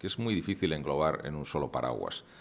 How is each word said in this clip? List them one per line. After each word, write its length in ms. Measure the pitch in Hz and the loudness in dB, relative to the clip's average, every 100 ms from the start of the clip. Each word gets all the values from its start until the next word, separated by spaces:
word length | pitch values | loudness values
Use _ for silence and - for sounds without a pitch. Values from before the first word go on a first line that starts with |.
que 80 | 95 | -6
es 100 | - | -2
muy 160 | 117 | 2
difícil 380 | 92 98 95 90 | 2 2 2 2
englobar 500 | 76 78 71 78 - | 2 0 4 4 2
en 120 | 71 76 | -2 -4
un 100 | 71 | -2
solo 240 | 76 65 | -2 0
paraguas. 540 | 64 62 57 50 - - - | 0 -2 -2 -4 -6 -12 -20